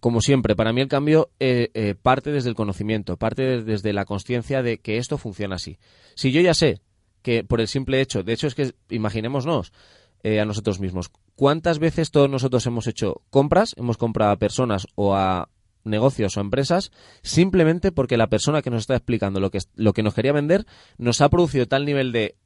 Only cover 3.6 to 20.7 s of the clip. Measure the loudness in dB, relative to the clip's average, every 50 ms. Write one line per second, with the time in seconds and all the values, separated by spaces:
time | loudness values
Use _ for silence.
3.6 | -2 -4 -4 -2 -2 -2 -2 -2 -4 -4 -6 -8 -4 -4 -4 -4 -4 -2 -4 -2
4.6 | -2 -2 -4 -4 _ -4 -4 -4 -4 -4 -6 -8 -8 -10 -8 -8 -6 -6 -6 -8
5.6 | -8 -12 -14 _ _ _ _ _ _ _ _ -2 -2 2 4 4 4 4 4 4
6.6 | 2 2 0 0 _ _ _ _ _ _ _ _ _ -2 -2 -2 0 0 0 0
7.6 | 0 0 -2 -4 -4 0 0 0 0 0 -2 -6 -2 -2 -4 -2 -2 -6 -4 -2
8.6 | -4 -6 -6 _ _ _ -6 -4 -2 -2 -2 -4 -6 -4 -4 -4 -2 0 -2 -2
9.6 | -2 -4 _ _ _ _ _ _ _ _ _ _ _ 0 0 0 0 0 -2 -2
10.6 | -2 -2 -2 -2 -4 -6 -6 -6 -8 -10 _ _ _ _ _ _ 2 2 2 2
11.6 | 0 -2 0 2 0 0 0 0 -4 0 _ 4 4 4 2 0 -2 0 0 0
12.6 | 0 0 -4 -4 -4 -4 -6 -4 -4 -4 -4 -6 _ _ 2 2 2 4 4 2
13.6 | 2 2 -2 -8 -4 -4 -2 -2 -2 -4 0 2 2 2 2 2 0 -2 0 0
14.6 | -2 0 0 -4 -4 -8 _ -2 0 0 2 2 2 0 0 -2 -4 -8 _ _
15.6 | _ _ _ _ _ -4 -2 2 2 2 2 2 -4 -2 -2 -4 -4 -2 0 -2
16.6 | 0 2 0 0 -2 -4 _ _ -20 -20 -20 _ _ -2 2 2 2 4 4 4
17.6 | 4 4 2 2 -2 -2 0 0 -2 0 2 2 2 2 2 0 0 0 0 0
18.6 | -2 -2 -4 -4 -2 -2 -2 -4 -2 -2 -2 -2 -2 -2 -2 -2 -2 -2 -2 -4
19.6 | -8 _ _ 0 2 2 2 2 0 -2 0 0 0 2 2 0 2 2 2 0
20.6 | 0 _